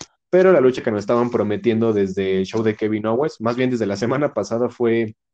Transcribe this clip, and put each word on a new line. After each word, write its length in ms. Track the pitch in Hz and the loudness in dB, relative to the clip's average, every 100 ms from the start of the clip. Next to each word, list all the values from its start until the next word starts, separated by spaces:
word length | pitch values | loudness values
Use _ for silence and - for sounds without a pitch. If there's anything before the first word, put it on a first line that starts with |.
| - _ _ | -20 _ _
pero 220 | 180 185 | 4 6
la 100 | 165 | 6
lucha 200 | 127 127 | 4 2
que 100 | 123 | -2
nos 100 | 104 | -4
estaban 280 | 101 120 120 | 0 0 0
prometiendo 640 | 117 104 104 113 110 113 | 0 -2 -2 0 2 2
desde 460 | 104 95 98 95 95 | 2 0 -2 -2 0
el 60 | 95 | -2
show 180 | 113 | -2
de 120 | 110 107 | -2 -2
Kevin 300 | 107 107 110 | -2 -2 -2
Owens, 360 | 117 156 - | -2 -2 -4
más 140 | 113 120 | -4 -2
bien 140 | 127 | -2
desde 160 | 120 101 | -2 -2
la 120 | 98 | -2
semana 360 | 120 135 147 | -2 -2 -2
pasada, 360 | 110 101 117 120 | -4 -4 -4 -4
fue 460 | - 120 113 110 - _ | -2 0 0 -2 -8 _